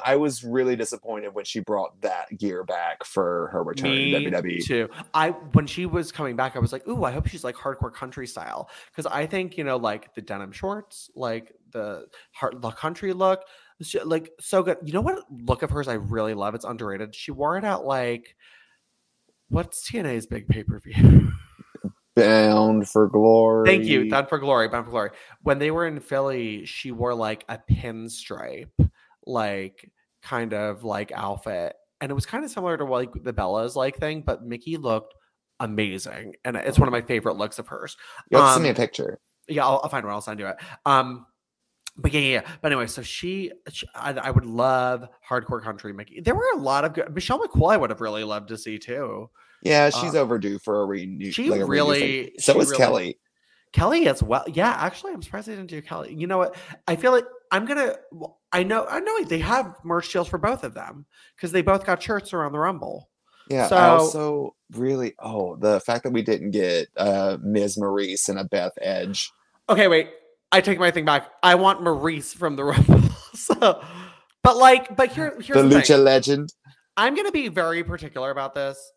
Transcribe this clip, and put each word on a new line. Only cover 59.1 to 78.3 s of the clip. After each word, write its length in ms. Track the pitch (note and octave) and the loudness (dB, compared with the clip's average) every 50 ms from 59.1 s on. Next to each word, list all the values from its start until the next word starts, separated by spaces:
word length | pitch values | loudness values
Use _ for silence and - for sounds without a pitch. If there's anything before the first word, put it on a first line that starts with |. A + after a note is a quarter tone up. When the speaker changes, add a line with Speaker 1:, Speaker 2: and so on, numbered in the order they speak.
| A4 A4 F4 | -2 -4 -2
Speaker 2:
they 160 | D#3+ E3 E3 | -2 -4 -4
have 360 | D#3+ F3+ A#3 C4 B3+ F3+ E3+ - - | 0 0 0 0 0 -4 -10 -16 -8
merch 260 | E3 E3+ F3 E3 - - | -4 -4 -4 -4 -2 -4
deals 160 | F#3 F3 - | -4 -4 -2
for 100 | - E3+ | -4 -4
both 260 | D3+ G#3+ C4 - - | -2 -2 -4 -4 -8
of 80 | B2 G#2+ | -12 -12
them 320 | - - - - C#3+ C#3+ _ _ _ _ _ _ _ | -12 -14 -14 -16 -18 -20 _ _ _ _ _ _ _
'cause 140 | - E3+ E3+ | -10 -2 0
they 80 | F#3 | 0
both 240 | E3 G3 F#3+ F#3+ G3 | 2 4 2 2 2
got 180 | - F3+ F3 - | -2 -2 -2 -2
shirts 300 | - A3 G3+ F#3+ - - | -4 -4 -4 -4 -6 -6
around 200 | E3+ D#3 C#3+ C#3+ | -4 -4 -4 -2
the 60 | D3 | -2
Rumble. 520 | D#3 F#3 F#3+ D3 - - - - - _ _ _ _ _ _ _ _ _ | -2 -2 -2 -4 -8 -10 -12 -12 -16 _ _ _ _ _ _ _ _ _
Speaker 1:
Yeah, 180 | C3+ C3 A#2 - | 0 0 2 4
Speaker 2:
So 80 | G3 | 6
Speaker 1:
I 120 | F3+ F3 E3+ | 8 8 10
also 640 | E3+ E3 D#3+ D#3 D#3 D#3 D3+ D3+ D3 D3 C#3 - - _ _ _ A2+ | 8 8 6 4 0 -2 -2 -2 -2 -2 -4 -6 -10 _ _ _ -8
really, 420 | A2 B2+ C3 C3+ C3 B2 G#2+ - - | -4 -2 -2 -2 -2 -2 -6 -6 -8
oh, 380 | - A2 A2 G#2+ F#2+ F2+ E2+ | -10 -6 -4 -4 -4 -4 -4
the 220 | D#2+ G2 G#2+ G#2 F#2+ | 0 2 2 2 2
fact 240 | - - A#2 A#2+ - | 0 -2 -4 -2 -2
that 80 | C3 B2 | -2 -2
we 80 | A2+ G#2+ | -2 0
didn't 300 | A2+ G#2+ - - G2+ F#2+ | 0 -2 -2 -2 -2 -2
get, 360 | G#2 F#2 F2+ F2 E2 D2+ - _ | 0 0 2 0 0 -2 -4 _
uh, 400 | - F#2+ G2+ G2 G2 G2 G2 G2 C2 - | -2 0 2 2 2 0 0 -2 -2 -4
Miz 340 | G2+ G#2+ G#2 G2+ G2+ G2+ | -2 0 0 0 0 -2
Maurice 540 | G#2+ G2+ G2 G2 G2+ G2+ F#2 F#2+ G2 - - | -4 -4 -2 -2 -2 -2 -4 -4 -4 -4 -4
and 80 | G2 F#2+ | -4 -4
a 60 | F#2+ | -4
Beth 280 | F2+ - F#2 F2 F#2 - - | -4 -2 -2 -2 -4 -6 -6
Edge. 500 | - F#2 F#2+ F#2 F2+ F#2+ G2 - - - - _ _ _ _ _ _ - | -4 -4 -4 -4 -4 -6 -6 -6 -8 -8 -10 _ _ _ _ _ _ 0
Speaker 2:
Okay, 200 | G3+ G3 G#3 F#3 | 4 4 6 6
wait. 200 | E3 D#3+ D#3+ - - - _ _ _ _ _ _ - | 6 4 2 0 -8 -20 _ _ _ _ _ _ 4
I 100 | F#3+ F3+ | 4 4
take 160 | G3+ F#3+ E3 | 4 2 2
my 120 | F3+ F3 | 2 2
thing 140 | E3 F3 D3+ | 2 2 2
back. 240 | D3+ D3 C#3 - - - _ - | 2 2 2 0 -4 -6 _ 6
I 120 | F3+ F3 | 6 8
want 260 | F3+ F#3+ F#3+ F#3+ D#3 F3 | 8 8 4 4 4 2
Maurice 500 | E3+ D#3+ C3+ C#3+ E3 D#3+ D3+ C3+ - - | 0 0 0 0 -2 -2 -4 -8 -10 -8
from 240 | - F3 D#3 C#3+ | -4 -4 -4 -2
the 80 | C3+ C#3 | -2 -2
<laughs> 0 | |
Rumble. 380 | C#3+ C#3+ - - - - - - - - - - - - | 2 4 6 8 10 10 10 8 6 2 -4 -12 -16 -14
So, 500 | - - - - - B3 G3+ E3+ - - D#3+ F3 F3 - - - _ _ _ _ _ - | -10 -2 0 2 4 6 4 4 4 -4 -14 -18 -18 -18 -20 -20 _ _ _ _ _ 4
but, 140 | B3 A#3+ | 6 8
like, 400 | A#3+ B3+ B3+ C4 C4 B3+ - G3+ | 10 10 10 10 10 6 -2 2
but 160 | - C4 B3+ - | 2 2 2 2
here, 220 | - D#4+ D4+ - A#3+ | -4 -4 -4 -6 -8
here's 200 | A3+ - C#4 C3+ C#3 | -6 2 4 6 8
Speaker 1:
The 60 | C3+ | 10
Speaker 2:
the 60 | C#3+ | 8
Speaker 1:
Lucha 200 | C#3+ C3+ - D3+ | 8 8 8 8
Speaker 2:
thing. 80 | C#3 C#3 | 8 10
Speaker 1:
legend. 500 | C3+ C3+ C3+ B2+ C3+ C#3+ C#3+ D3 D#3+ - _ _ C#3 _ _ _ _ _ | 8 8 6 4 2 0 0 -2 -6 -10 _ _ -20 _ _ _ _ _
Speaker 2:
I'm 180 | G3 G#3+ B3+ C#4+ | 0 2 2 2
gonna 160 | F#4 G4+ G4+ | 0 -2 -2
be 180 | F#4 D4+ C4+ G#3+ | -2 -2 -4 -2
very 360 | D#3 F#3 E3+ E3 E3 E3+ E3 | -2 -2 -2 0 -2 -4 -4
particular 460 | E3+ E3+ E3+ E3 C#3+ - C3 B2+ C#3 | -6 -8 -10 -10 -12 -8 -6 -6 -6